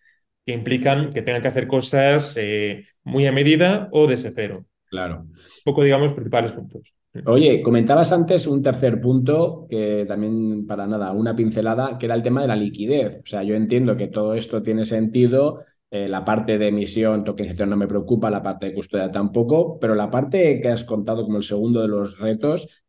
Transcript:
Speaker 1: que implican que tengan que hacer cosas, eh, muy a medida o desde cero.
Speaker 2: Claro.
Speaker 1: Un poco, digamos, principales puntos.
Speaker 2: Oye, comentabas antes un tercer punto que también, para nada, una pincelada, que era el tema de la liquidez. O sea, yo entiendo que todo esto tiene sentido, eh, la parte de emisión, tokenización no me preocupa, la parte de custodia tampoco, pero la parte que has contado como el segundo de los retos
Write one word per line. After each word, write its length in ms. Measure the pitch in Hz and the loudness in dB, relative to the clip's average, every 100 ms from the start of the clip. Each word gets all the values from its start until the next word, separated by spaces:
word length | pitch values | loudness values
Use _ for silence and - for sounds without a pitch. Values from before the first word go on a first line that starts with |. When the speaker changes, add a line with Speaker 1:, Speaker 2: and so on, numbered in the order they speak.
| _ _ _ _ - | _ _ _ _ -10
Speaker 1:
que 60 | 120 | -8
implican 580 | 110 131 135 139 147 | -2 0 2 2 0
que 80 | 127 | -4
tengan 220 | 113 123 | -4 -2
que 40 | 123 | 0
hacer 180 | 127 120 | -2 0
cosas, 680 | 135 127 139 139 143 143 120 | -2 0 2 4 4 0 -4
eh, 480 | 104 107 104 98 - _ | -2 -2 -2 -4 -12 _
muy 240 | - 127 139 | -4 0 2
a 40 | |
medida 560 | 135 143 156 180 202 196 | 4 4 6 4 2 0
o 160 | 151 151 | 4 4
desde 240 | 123 113 | 2 -4
cero. 340 | - 104 95 - _ _ | -6 -8 -8 -16 _ _
Speaker 2:
Claro. 300 | 92 90 82 | -8 -6 -8
Speaker 1:
Un 420 | - - - - | -14 -20 -20 -6
poco, 200 | - 139 | -2 4
digamos, 280 | 143 135 147 | 4 4 2
principales 400 | 143 113 120 117 | -2 -2 -2 -2
puntos. 380 | 117 - - - _ _ - - | -6 -14 -18 -20 _ _ -8 2
Speaker 2:
Oye, 360 | 123 156 - | 6 6 4
comentabas 500 | 120 117 113 147 165 | 4 2 4 4 4
antes 360 | 180 165 180 - | 2 4 2 2
un 160 | 139 | 0
tercer 360 | 139 123 131 110 | 0 2 0 2
punto 680 | 123 127 127 151 170 - - | 2 2 2 2 0 -2 -8
que 360 | 110 104 104 101 | -4 -2 -2 -2
también, 580 | 101 107 113 110 107 107 | -4 -2 -2 -2 -4 -6
para 220 | 104 101 | -6 -4
nada, 240 | 107 95 | -4 -4
una 240 | 98 117 117 | -2 -2 0
pincelada, 640 | 110 110 110 113 135 127 | 0 0 -2 0 -2 -4
que 80 | 117 | -2
era 80 | 117 | -2
el 80 | |
tema 180 | 120 127 | 0 0
de 60 | 139 | 0
la 80 | 107 | 0
liquidez. 640 | 104 - 107 143 110 - | -2 -4 -2 0 0 -6
O 40 | - | -10
sea, 160 | 104 | -6
yo 100 | 98 | -2
entiendo 420 | 107 110 120 123 104 | -2 0 2 2 0
que 120 | 101 | -2
todo 260 | 110 107 | -2 -2
esto 300 | 110 110 113 | -2 -4 -6
tiene 220 | 104 110 110 | -2 -2 -2
sentido, 800 | 113 110 123 123 131 147 147 - _ _ | -2 0 2 4 4 2 -2 -14 _ _
eh, 160 | 104 98 | -8 -4
la 160 | 95 | -4
parte 360 | 95 110 113 107 | 0 0 0 0
de 80 | 104 | 2
emisión, 560 | 104 98 - 110 107 | 0 -2 0 2 0
tokenización 480 | 104 101 98 87 101 | -2 -6 -6 -4 -2
no 40 | 101 | 0
me 120 | 98 | 0
preocupa, 420 | 101 95 117 110 | -2 0 0 0
la 140 | 101 | -2
parte 240 | 98 95 98 | -4 -6 -8
de 80 | 95 | -8
custodia 340 | - 101 92 | -6 -4 -2
tampoco, 680 | 98 101 120 117 156 170 - | -2 -2 0 2 2 0 -2
pero 160 | 120 107 | 0 0
la 160 | 104 | 0
parte 500 | 123 139 190 165 131 | -2 0 2 2 2
que 60 | 123 | 0
has 160 | 117 | -2
contado 400 | - 107 104 113 | -4 -6 -4 -4
como 140 | 107 104 | -2 -4
el 60 | |
segundo 380 | 101 104 113 117 | -2 -2 0 0
de 60 | 107 | 0
los 320 | 104 101 - | -2 -4 -6
retos 640 | 110 110 143 170 - _ | -4 -2 -2 -2 -6 _